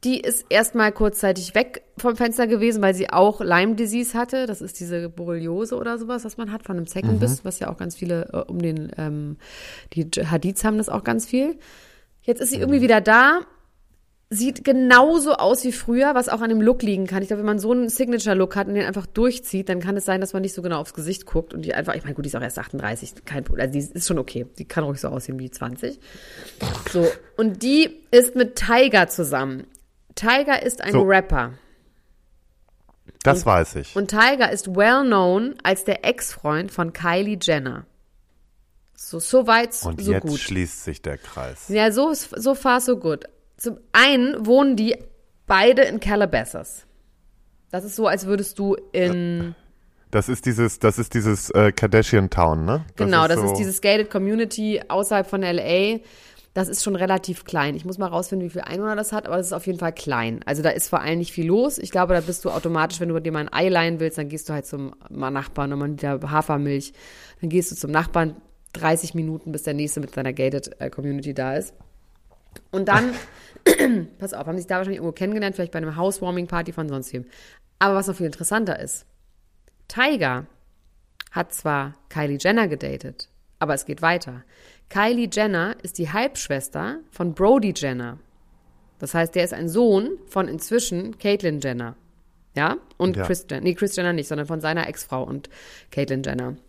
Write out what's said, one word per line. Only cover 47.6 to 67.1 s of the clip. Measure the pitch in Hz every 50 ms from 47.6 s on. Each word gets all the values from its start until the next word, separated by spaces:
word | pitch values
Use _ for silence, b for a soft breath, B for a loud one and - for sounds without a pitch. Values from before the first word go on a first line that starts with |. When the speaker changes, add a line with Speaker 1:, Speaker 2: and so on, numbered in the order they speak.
| _ _
Speaker 1:
Das | - 180 185
ist | 208 190
so, | - 220
als | 190 165 196 190
würdest | 190 202 196 202 - - -
du | 202 196 196 - - - -
in | 170 180 175 180 175 175 175 175 170 170 170 170 _ _ - _ _ _ _ _ _ _ _
Speaker 2:
Das | - 107 98 -
ist | 127 120 -
dieses, | 131 120 107 120 113 - -
das | - 110 101 -
ist | 117 - -
dieses, | 123 101 110 107 95 - -
äh, | - 95 107 104 98
Kardashian-Town, | - - 107 98 110 110 - - 107 98 92 - - 87 80 80 82 78
ne? | 87 120 151 160 - -
Das | - 202
Speaker 1:
Genau, | 196 185 165 160
Speaker 2:
ist | 160
Speaker 1:
das | 165 165 -
ist | 202
Speaker 2:
so | 196
Speaker 1:
dieses | 196 208 190 190 -
gated | - 202 202 214 214 214
Community | - 202 190 196 214 220 226 226 - - 214 214 214 - - -
außerhalb | - 190 302 - 220 202 190 190
von | - 196 190
L | 180 175 175
A. | - 143 170 180 196 208 226 226 226 b b b b b b b b b _
Das | 190 190 185
ist | - - -
schon | 214 196
relativ | 180 185 185 190 185 185 - 175 - -
klein. | - - 160 139 143 143
Ich | 156 156
muss | 180 185 185
mal | 196 180
rausfinden, | 170 170 185 185 202 190 180 170
wie | 165
viele | 175 -
Einwohner | - - 180 208 214 214
das | 208 214 214 214
hat, | 214 208
aber | - 165
das | 180 180
ist | 175 180
auf | - -
jeden | 190 185 165
Fall | 175 165 160
klein. | - - 151 135 120 113 113 113 - -
Also | - 143 147 151
da | 160
ist | - - - -
vor | - 165 -
allem | 151 165 170
nicht | 175 - -
viel | 180 165
los. | 160 180 220 247 294 285 -
Ich | - 180 -
glaube, | 185 185 175 185
da | 175
bist | 156 165 175 - -
du | 180
automatisch, | - 156 - 170 170 160 156 160 180 165
wenn | 175 170
du | 165 165
dir | 156 165 156
mal | 156 147
ein | - -
Ei | - 170 190
leihen | 185 170 165 170 170 160
willst, | 160 160 160 -
dann | 151 143
gehst | 151 156 - -
du | 156
halt | 147 -
zum | - - 143 139 135 - _ - -
Ma-, | - - 139 131
Nachbarn, | 139 139 139 - - - 143 139 143
und | 139
man | 143 143 151
wieder | 143 - 143 139 135 151 143
Hafermilch. | 147 156 156 - 156 143 143 143 139 139 139 - B B B B